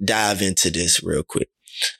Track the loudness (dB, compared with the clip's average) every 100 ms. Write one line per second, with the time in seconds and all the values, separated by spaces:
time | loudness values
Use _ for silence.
0 | 0 2 2 2 0 2 0 0 0 0
1 | 0 -2 -2 -4 -6 _ -16 -6 -6